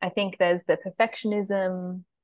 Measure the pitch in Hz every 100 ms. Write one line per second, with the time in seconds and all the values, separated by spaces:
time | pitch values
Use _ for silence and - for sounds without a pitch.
0 | 180 - 196 - 175 175 - 156 190 -
1 | 226 - 214 208 196 196 185 185 180 180
2 | - _